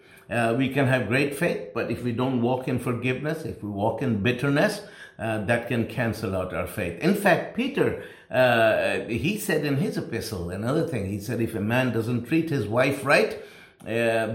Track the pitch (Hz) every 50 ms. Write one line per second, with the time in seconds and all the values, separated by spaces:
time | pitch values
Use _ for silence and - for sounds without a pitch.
0 | - - - - - - 101 120 117 117 117 131 135 123 131 143 135 123 131 127
1 | 123 98 123 135 156 - - - 170 - - - - - - 117 - - 120 -
2 | 123 123 113 117 127 131 131 120 117 120 131 127 - 143 127 120 - 131 117 107
3 | 113 127 127 131 143 156 160 160 - - 98 - 104 104 101 98 104 113 - -
4 | 139 123 110 101 95 120 - - 147 143 139 147 185 214 208 - - - - -
5 | - - - - 101 113 110 107 101 90 117 117 117 - 123 113 107 - - 127
6 | 117 113 101 - - 98 95 92 92 90 82 82 90 85 - 107 98 87 - -
7 | - 175 202 - - 190 165 147 - - - - 262 294 - 185 143 113 - -
8 | - - - - - - - 127 127 123 120 117 117 110 101 78 87 101 98 92
9 | - - 117 110 131 170 214 - - - 160 147 147 147 139 131 180 254 - -
10 | - - - 104 - - 107 90 85 85 92 98 110 120 143 165 165 - 135 110
11 | 95 95 104 104 104 127 117 113 117 110 - 95 101 110 120 127 131 127 110 113
12 | 107 120 123 113 - - 160 160 160 160 143 127 104 101 110 123 135 143 139 -
13 | - 135 151 185 226 - - - - - - - - - - - - - 110 117
14 | 117 113 113 113 113 107